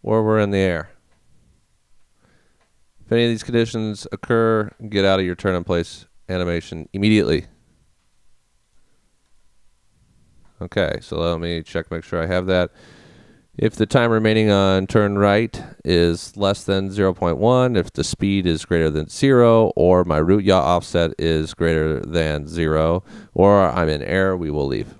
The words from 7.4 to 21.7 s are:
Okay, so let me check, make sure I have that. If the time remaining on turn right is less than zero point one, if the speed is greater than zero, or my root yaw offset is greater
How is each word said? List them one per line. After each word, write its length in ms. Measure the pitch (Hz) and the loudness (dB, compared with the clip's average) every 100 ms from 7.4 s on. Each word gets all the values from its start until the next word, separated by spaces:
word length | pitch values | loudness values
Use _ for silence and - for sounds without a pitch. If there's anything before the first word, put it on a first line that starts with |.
| - _ _ _ _ _ _ _ _ _ _ _ _ _ _ _ _ _ _ _ _ _ _ _ _ _ _ _ _ _ - _ | -4 _ _ _ _ _ _ _ _ _ _ _ _ _ _ _ _ _ _ _ _ _ _ _ _ _ _ _ _ _ -20 _
Okay, 360 | 90 - 80 - | -8 -4 -4 -4
so 180 | - 80 | -8 -6
let 220 | 85 82 | -4 -4
me 220 | 85 85 | -6 -8
check, 280 | 78 85 82 | -6 -8 -8
make 140 | 85 | -10
sure 180 | - 87 | -8 -6
I 40 | 82 | -2
have 200 | 90 92 | -4 0
that. 240 | 92 87 _ - - - - - _ _ - | 0 -2 _ -20 -20 -20 -20 -20 _ _ -4
If 160 | 110 | -4
the 120 | - 107 | -2 0
time 260 | 127 117 | 2 2
remaining 360 | 113 110 110 107 | 2 2 2 4
on 380 | 101 98 95 95 | 4 4 2 2
turn 320 | 113 104 101 | 0 0 2
right 420 | 101 101 117 - - - | 2 2 0 -8 -16 -12
is 520 | - 87 85 85 - - | -2 2 2 0 -8 -4
less 260 | 98 101 | -2 -2
than 300 | - 98 98 | -2 -2 -2
zero 200 | 98 95 | 0 0
point 260 | 87 87 69 | 0 -2 0
one, 360 | 110 127 127 | 2 2 2
if 180 | 110 82 | 0 -4
the 120 | - | -4
speed 420 | 76 - 101 98 90 | -6 -2 -2 0 0
is 180 | 80 | -2
greater 260 | - 85 80 | -2 0 0
than 180 | 76 78 | -2 -6
zero, 640 | - 139 127 120 113 110 | -2 2 6 6 4 2
or 300 | - 90 90 | 2 4 4
my 140 | 87 76 | 2 2
root 260 | 82 104 | 4 2
yaw 160 | 98 92 | 4 2
offset 540 | 71 87 - 87 85 - | 2 0 0 -2 -2 -2
is 340 | 82 80 78 | -2 0 -4
greater 460 | - 82 | -2 -2